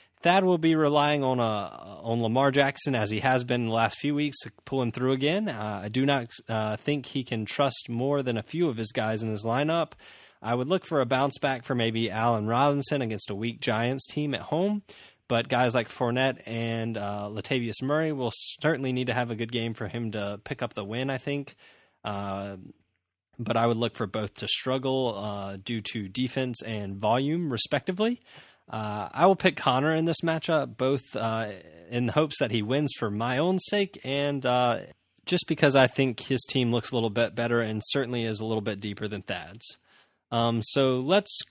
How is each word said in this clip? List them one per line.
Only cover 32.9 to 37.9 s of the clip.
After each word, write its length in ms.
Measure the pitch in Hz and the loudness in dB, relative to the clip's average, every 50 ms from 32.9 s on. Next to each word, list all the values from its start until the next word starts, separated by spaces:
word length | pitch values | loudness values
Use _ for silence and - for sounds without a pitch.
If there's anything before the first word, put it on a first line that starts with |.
| - | -2
for 140 | - 120 104 | -2 -4 -4
my 280 | 104 104 117 123 127 135 | -2 -2 -2 0 0 2
own 200 | 165 185 190 180 | 2 2 2 0
sake 420 | - - 208 208 196 190 - - - | 0 0 0 0 0 -2 -4 -10 -6
and, 400 | 131 139 143 143 143 143 135 131 | -4 -2 0 0 0 -2 0 2
uh, 340 | 123 123 123 123 120 113 98 - - - _ _ _ _ _ - | 2 4 4 4 4 2 0 -4 -10 -18 _ _ _ _ _ -4
just 220 | - 180 170 - - | -2 0 0 0 0
because 260 | 156 - 156 143 131 | 2 4 4 6 8
I 140 | 135 131 123 | 8 8 6
think 320 | - - 135 131 110 - | 6 2 2 2 0 -2
his 240 | - - 135 120 - - | -2 -2 -2 -2 0 0
team 220 | - 135 123 117 | 0 2 2 4
looks 220 | 120 113 - - | 2 2 0 0
a 20 | 127 | 0
little 160 | 117 113 110 | 0 0 0
bit 240 | 101 117 117 - 92 | 2 0 0 0 0
better 260 | 120 117 120 120 117 | -2 0 2 2 2
and 200 | 113 110 110 107 - | 2 0 -2 -2 -2
certainly 380 | - | 0